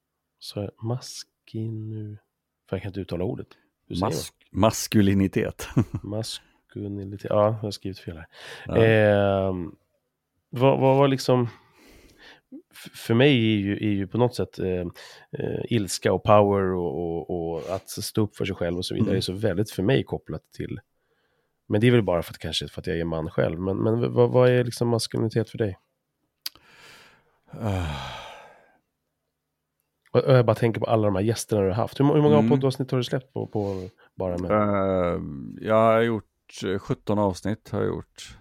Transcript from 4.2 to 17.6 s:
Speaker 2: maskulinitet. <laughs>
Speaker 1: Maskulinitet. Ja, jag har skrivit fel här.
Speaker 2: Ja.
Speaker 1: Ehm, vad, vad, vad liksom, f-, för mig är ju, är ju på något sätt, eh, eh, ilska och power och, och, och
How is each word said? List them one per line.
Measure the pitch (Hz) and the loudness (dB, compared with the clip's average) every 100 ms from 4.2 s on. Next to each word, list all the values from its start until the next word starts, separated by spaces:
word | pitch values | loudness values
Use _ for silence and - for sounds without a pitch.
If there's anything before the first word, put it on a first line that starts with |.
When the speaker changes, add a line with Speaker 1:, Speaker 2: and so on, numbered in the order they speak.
| - _ _ | -6 _ _
Speaker 2:
maskulinitet. | 80 110 - - 110 98 98 95 - - - - - | 0 2 0 0 4 4 4 2 0 -4 -6 -4 -2
<laughs> | 104 107 | -2 -4
Speaker 1:
Maskulinitet. | 98 104 113 - - _ _ - 101 101 98 101 - | -8 -8 -8 -12 -18 _ _ -12 -10 -8 -10 -12 -2
Ja, | 104 104 | 2 2
jag | |
har | 110 107 | 2 -6
skrivit | - 98 95 | -8 -10 -10
fel | - 82 | -12 -14
här. | 82 - - - - | -18 -20 -20 -16 0
Speaker 2:
Ja. | 117 | 4
Speaker 1:
Ehm, | 113 110 104 101 101 98 95 92 85 - _ _ _ _ _ _ _ | 6 8 6 6 4 2 0 -2 -6 -12 _ _ _ _ _ _ _
vad, | 123 135 135 | 2 4 4
vad, | 135 135 | 4 4
vad | 139 | 4
liksom, | 135 - 127 120 - _ _ _ - _ _ - - _ 277 - | 2 2 2 2 -6 _ _ _ -20 _ _ -20 -20 _ -20 -20
f-, | - - | -20 -20
för | - - | -16 0
mig | 117 143 131 110 | 4 6 4 2
är | 107 | 2
ju, | 98 101 | 0 -2
är | 107 | -2
ju | 98 95 | -2 -2
på | 110 | 0
något | 120 | 0
sätt, | - 92 - | 0 -8 -4
eh, | 92 90 87 - - - - - | -4 -4 -6 -10 -20 -20 -16 -8
eh, | - 92 - | -6 -6 -2
ilska | 117 92 - 110 | -2 -2 -4 -2
och | 92 | 0
power | - 107 101 101 92 | 6 6 6 2 0
och, | 92 85 69 | -2 -4 -4
och, | 87 82 - 87 82 | -6 -6 -6 -6 -4
och | 82 | -6